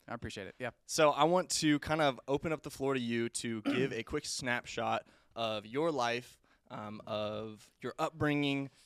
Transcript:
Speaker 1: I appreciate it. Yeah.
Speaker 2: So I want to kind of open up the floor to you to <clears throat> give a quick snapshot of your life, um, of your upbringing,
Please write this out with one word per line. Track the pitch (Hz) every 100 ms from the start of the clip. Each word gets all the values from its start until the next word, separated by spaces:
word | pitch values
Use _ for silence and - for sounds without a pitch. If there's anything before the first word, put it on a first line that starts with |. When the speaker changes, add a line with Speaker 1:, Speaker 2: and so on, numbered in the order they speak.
| -
Speaker 1:
I | 120
appreciate | 113 107 95
it. | -
Yeah. | 123 - -
Speaker 2:
So | - 151
I | 139 156
want | 180 175
to | - 156 147
kind | - 156
of | 147 123 -
open | 139 -
up | 151
the | 147
floor | - 135 135
to |
you | 120 117 117
to | - 120 113
<clears throat> | 101
give | 123 135
a | 117
quick | 113 147 -
snapshot | - 131 120 - - 113 110 - - _ -
of | 113 107 104
your | 127 165
life, | 147 120 120 123 - _ _ _
um, | - 104 107 -
of | 107 107 107 110 107 - _
your | 127 -
upbringing, | 156 160 151 147 143 139 139 -